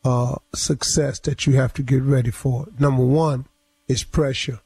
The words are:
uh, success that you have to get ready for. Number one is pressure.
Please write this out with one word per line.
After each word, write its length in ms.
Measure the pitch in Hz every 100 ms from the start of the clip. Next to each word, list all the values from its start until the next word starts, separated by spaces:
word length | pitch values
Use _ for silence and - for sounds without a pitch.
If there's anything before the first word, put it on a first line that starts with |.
uh, 300 | 131 123 123 - _
success 640 | - - 139 - - 139 -
that 260 | - 139 -
you 80 |
have 180 | 131 127
to 100 | -
get 200 | 127 131
ready 280 | 135 135 120
for. 360 | - 135 123 139 123
Number 240 | 143 131
one 440 | 127 147 160 131 135 _ _ _ -
is 160 | -
pressure. 560 | - 160 143 127 - 117